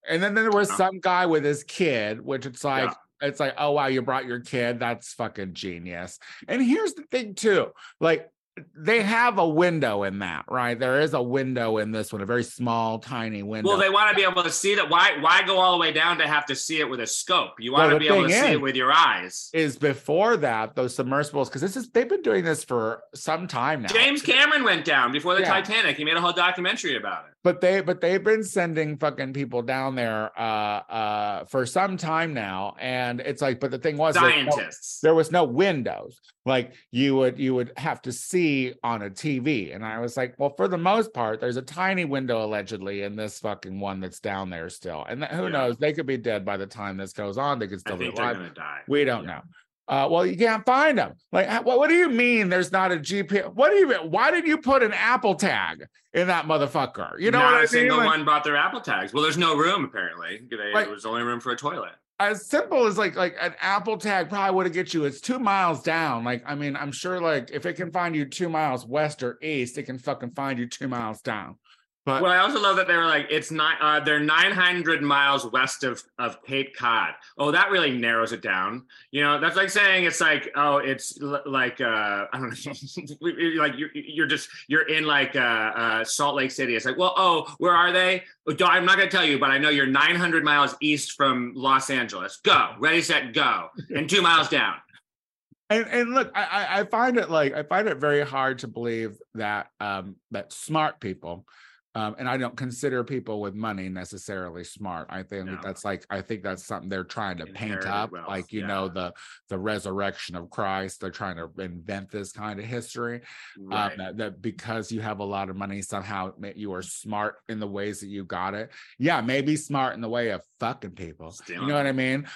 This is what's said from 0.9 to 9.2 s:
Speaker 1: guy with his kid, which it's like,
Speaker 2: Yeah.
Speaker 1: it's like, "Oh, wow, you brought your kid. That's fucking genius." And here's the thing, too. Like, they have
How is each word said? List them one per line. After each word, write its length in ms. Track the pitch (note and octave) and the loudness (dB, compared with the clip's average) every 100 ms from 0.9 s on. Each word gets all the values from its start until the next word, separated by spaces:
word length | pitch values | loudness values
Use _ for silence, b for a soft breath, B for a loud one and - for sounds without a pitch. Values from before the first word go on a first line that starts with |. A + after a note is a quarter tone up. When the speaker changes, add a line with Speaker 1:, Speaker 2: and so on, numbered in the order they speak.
| F#3+ | 0
Speaker 1:
guy 240 | F#3 F3+ | 0 2
with 200 | F3+ D#3 | 4 2
his 200 | D3 D3 | 2 -2
kid, 560 | - - F3 A#2+ G#2 A2 | -6 0 2 2 -2 -4
which 240 | - C3+ | -6 -6
it's 180 | C3 A#2+ | -6 -6
like, 280 | D3 C3 B2+ | -2 0 -2
Speaker 2:
Yeah. 380 | - _ _ C#3+ | -6 _ _ -6
Speaker 1:
it's 120 | C#3+ | -2
like, 140 | C#3 - | -4 0
"Oh, 160 | D3 | 0
wow, 140 | D3 C#3 | 2 2
you 160 | C3 | 0
brought 240 | A#2+ C3 B2+ | 0 -2 -4
your 140 | A#2+ | -10
kid. 380 | A#2+ B2+ A#2+ A#2+ | -6 -2 -2 -2
That's 320 | A#2+ A#2+ - | -4 -4 -10
fucking 380 | - A2+ - F#2+ | -8 -8 -6 -10
genius." 640 | E2+ G2 F2 F2 F2 F#2 - B B - | -8 -10 -10 -10 -10 -12 -16 B B -6
And 140 | A#3+ | 0
here's 320 | B3 E4+ G#4 | 2 2 0
the 80 | D4 D4 | -4 -6
thing, 240 | B3+ A3 | -6 -6
too. 380 | F#3+ A3 F#3 A#2 B B B | 0 2 4 2 B B B
Like, 300 | D#3+ D#3+ - _ _ - - - | 2 2 -2 _ _ -20 -20 -6
they 240 | D#3+ A#3 | 0 2
have 380 | G3+ A3+ | 2 2